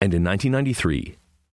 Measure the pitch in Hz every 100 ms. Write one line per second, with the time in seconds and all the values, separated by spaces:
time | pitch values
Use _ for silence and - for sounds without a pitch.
0 | 98 85 87 98 135 131 139 117 82 71
1 | 87 - _ _ _